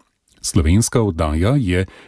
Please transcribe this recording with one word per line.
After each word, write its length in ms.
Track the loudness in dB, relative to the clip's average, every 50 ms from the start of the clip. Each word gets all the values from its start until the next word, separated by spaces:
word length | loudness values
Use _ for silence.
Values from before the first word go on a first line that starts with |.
| _ _ _ _ _ _ _ _
Slovenska 600 | -6 -2 0 2 2 4 2 2 2 0 0 0
oddaja 540 | 0 0 -2 -2 -4 -2 -2 0 0 0 0
je 300 | 0 0 0 -2 -2 -2 -4 -8 -20 -20